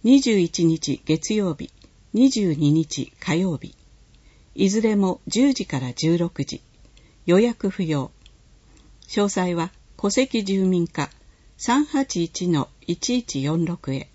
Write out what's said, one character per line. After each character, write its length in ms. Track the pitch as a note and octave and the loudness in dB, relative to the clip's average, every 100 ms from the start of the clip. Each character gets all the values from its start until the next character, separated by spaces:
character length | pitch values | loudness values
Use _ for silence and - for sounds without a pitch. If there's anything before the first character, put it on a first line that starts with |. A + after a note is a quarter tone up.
二 180 | A3 C4+ | 6 6
十 180 | C4 G#3 | 6 2
一 260 | E3+ - | 2 2
日 380 | E3 D#3+ - C3+ | 2 2 -2 -6
月 300 | - D#3 - | -2 -2 0
曜 200 | G#3+ F#3+ | -2 -2
日、 160 | D3 - _ - _ _ | -4 -10 _ -20 _ _
二 180 | G#3 C4 | 2 4
十 240 | B3 F#3+ | 4 0
二 180 | D3+ D3 | 2 4
日 400 | D#3 D3+ - - _ | 2 0 -6 -10 _
火 160 | - | -4
曜 220 | D#3+ F#3+ D3+ | -2 -2 -4
日。 180 | - - _ _ _ - - _ _ | -10 -20 _ _ _ -20 -20 _ _
い 160 | - F#3+ | 0 0
ず 100 | G#3 | 2
れ 160 | A3 G#3 | 2 2
も 240 | F#3+ - - | 0 -2 -4
十 260 | G#3 C#4 | 2 2
時 140 | C4 - | 2 -4
か 140 | C3+ | -6
ら 120 | B2+ | -6
十 240 | A#2+ D#3 E3+ | -4 0 0
六 280 | F3 - | -2 -4
時。 180 | C3+ - _ _ - - _ _ - | -8 -8 _ _ -20 -20 _ _ 2
予 140 | F3+ | 4
約 280 | A#3+ A3+ G3 | 4 0 -6
不 160 | - | -4
要。 260 | E3 D3+ B2+ _ - _ _ - _ - - - - | -2 -2 -4 _ -20 _ _ -20 _ -20 -20 -20 -8
詳 200 | - G3+ | -2 -2
細 260 | G3 F3+ | -2 -2
は 160 | E3+ E3 - _ - | -2 -6 -8 _ -6
戸 120 | G3+ | -2
籍 340 | A3+ C4 A3+ | 0 0 -2
住 200 | G3 G3 | -2 0
民 240 | F#3+ F3+ E3 | 2 0 -2
課 220 | - C#3 - - _ _ - | -4 -8 -10 -20 _ _ -10
三 260 | - B3+ | -2 0
八 400 | D4 C#4 C4+ F3+ | 0 -2 -2 -2
一 240 | E3+ - F3+ | -4 -4 -2
の 200 | D#3+ B2+ _ - | -2 -2 _ -8
一 320 | E3+ - B3 | -6 -2 -4
一 240 | A#3 C#3 | -4 -6
四 220 | C#3 D#3+ | -2 -2
六 300 | E3 E3+ - | -2 -6 -6
へ。 140 | C3+ - | -8 -8